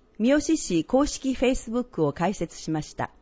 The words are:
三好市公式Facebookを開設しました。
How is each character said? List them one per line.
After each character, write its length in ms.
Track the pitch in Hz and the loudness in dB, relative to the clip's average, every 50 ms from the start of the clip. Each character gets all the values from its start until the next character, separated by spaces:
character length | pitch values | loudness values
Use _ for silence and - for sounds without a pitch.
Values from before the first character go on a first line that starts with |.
| _ _ _ - | _ _ _ 0
三 120 | 214 247 | 2 4
好 100 | 285 302 | 4 4
市 440 | - - 320 302 - - 180 165 151 | 4 2 0 0 0 0 0 0 2
公 220 | - - 262 294 | 4 4 4 4
式 240 | - - - - 269 254 | 2 0 -4 -4 -4 -2
Facebook 680 | - 254 247 262 - - 226 220 247 247 - - - 156 | 0 2 0 0 0 -4 -4 -4 -4 -4 -4 -2 0 0
を 100 | 143 139 | 0 0
開 220 | - 170 190 196 | 0 -2 -2 -2
設 240 | - 170 - - - | -2 -6 -8 -8 -10
し 120 | - - 156 | -6 -4 -4
ま 100 | 156 147 | -4 -4
し 120 | - - | -6 -8
た。 160 | - 123 - - _ | -8 -10 -10 -10 _